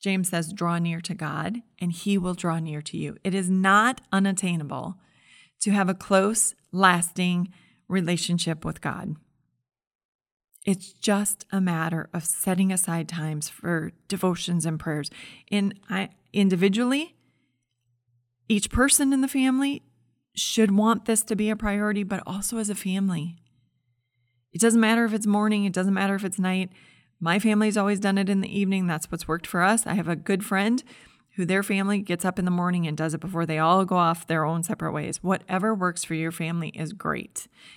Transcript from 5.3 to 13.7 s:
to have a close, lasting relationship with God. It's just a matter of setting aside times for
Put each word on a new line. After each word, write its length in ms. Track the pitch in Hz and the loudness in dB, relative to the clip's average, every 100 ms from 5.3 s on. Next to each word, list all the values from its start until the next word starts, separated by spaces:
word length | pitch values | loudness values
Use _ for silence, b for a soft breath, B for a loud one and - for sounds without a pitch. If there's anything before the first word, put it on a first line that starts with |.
| b b b | b b b
to 120 | - | 0
have 180 | 202 190 | 2 2
a 40 | |
close, 600 | 190 - 190 196 226 - - _ | 0 4 4 4 2 0 -2 _
lasting 840 | 180 190 175 175 - 180 175 175 b b b b | 4 4 4 0 -2 0 0 -2 b b b b
relationship 760 | 190 170 175 170 175 165 160 160 | -2 0 -2 0 -2 -2 -4 -6
with 160 | 156 | -6
God. 340 | 147 - - 156 _ _ _ _ _ _ _ _ _ _ _ _ _ _ | -8 -8 -8 -10 _ _ _ _ _ _ _ _ _ _ _ _ _ _
It's 300 | - 190 - | -2 -2 -4
just 520 | - - 202 208 - - | -4 0 2 0 -4 -4
a 80 | 196 | -2
matter 500 | 185 165 160 165 - | 0 0 -2 -4 -4
of 100 | 175 | -6
setting 480 | 160 - - 180 190 | -4 -2 0 2 2
aside 360 | 185 - 170 160 | 2 -2 -2 -4
times 420 | 170 156 151 147 | -6 -4 -6 -8
for 440 | - - | -8 -4